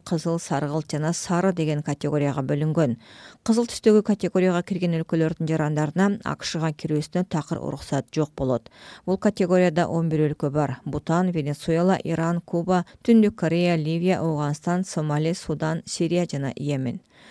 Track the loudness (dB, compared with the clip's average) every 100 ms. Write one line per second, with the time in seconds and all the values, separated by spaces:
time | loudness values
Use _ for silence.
0 | -2 -4 -2 -4 -2 -4 -2 -4 -4 -4
1 | -2 -4 -2 0 0 0 -2 -2 -2 -4
2 | -2 0 0 0 -2 0 0 2 0 0
3 | -10 -20 -20 -6 0 0 0 0 4 4
4 | 4 0 0 2 2 2 -2 -2 0 -2
5 | 0 0 0 0 -2 0 0 0 0 2
6 | 2 0 -4 -6 -6 -4 -4 -4 -2 -2
7 | -2 -4 -2 -4 -4 -6 -6 -8 -4 -4
8 | -2 -2 -4 -2 -2 -2 -4 -20 -20 -10
9 | -4 0 0 0 2 4 4 2 0 0
10 | 0 2 0 0 -2 0 -2 -4 -6 -6
11 | 0 2 2 0 -2 -4 0 2 4 2
12 | 0 -2 0 -2 -2 -2 0 0 0 -4
13 | 4 6 6 2 0 2 2 2 0 0
14 | 2 2 0 0 -2 -2 -2 -2 -2 -4
15 | -2 0 0 -2 -4 -4 -2 -4 -6 -4
16 | 0 0 0 -4 -4 -4 -4 -2 -4 -6
17 | -12 _ -20